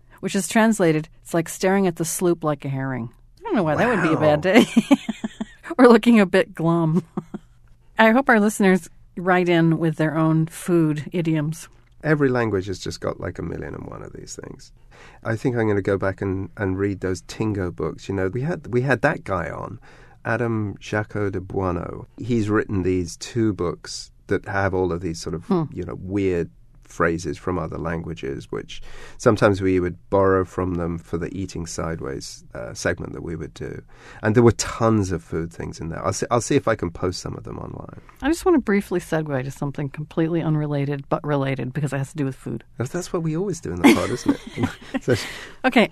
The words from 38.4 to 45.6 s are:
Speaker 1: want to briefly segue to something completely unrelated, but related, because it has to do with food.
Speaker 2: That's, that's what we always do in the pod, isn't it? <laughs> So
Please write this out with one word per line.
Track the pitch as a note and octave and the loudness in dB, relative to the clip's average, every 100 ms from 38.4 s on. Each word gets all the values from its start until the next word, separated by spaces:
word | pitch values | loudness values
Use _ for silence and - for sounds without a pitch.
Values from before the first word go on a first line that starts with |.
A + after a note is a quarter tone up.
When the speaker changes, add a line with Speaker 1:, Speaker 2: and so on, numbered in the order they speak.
Speaker 1:
want | F#4+ E4 | 4 4
to | |
briefly | A3 G3+ - F3 | 4 2 2 -4
segue | - D#3+ D#3 C3+ | -2 -2 0 -2
to | C3+ | -4
something | - C#3+ C3+ C#3+ | -6 -6 -4 -6
completely | - D3+ - D#3+ E3+ | -6 -6 -2 0 0
unrelated, | D#3+ D3+ D3+ D3 C#3 C#3+ C#3 | 0 0 0 -2 -2 -4 -4
but | D#3 | -4
related, | D3 C#3+ C3+ C3 C3 | 0 0 0 -2 -4
because | C3+ C#3 | -4 -4
it | C3+ | -4
has | C#3 | -6
to | D#3+ | -4
do | |
with | C3+ | -4
food. | C3 - - - - | -4 -8 -10 -10 -8
Speaker 2:
That's, | - | -6
that's | F3 - | -6 -4
what | F3+ | -4
we | E3 D#3 | -2 -2
always | G3+ E3+ | -2 -4
do | - | -6
in | F2 | 4
the | - | 6
pod, | - - | 6 2
isn't | B2 - C#4 - - | -2 -2 -4 -6 -4
it? | A#2 - | -4 -4
<laughs> | - - | -10 -6
So | - A#2 - - - - | 0 0 -2 -12 -16 -4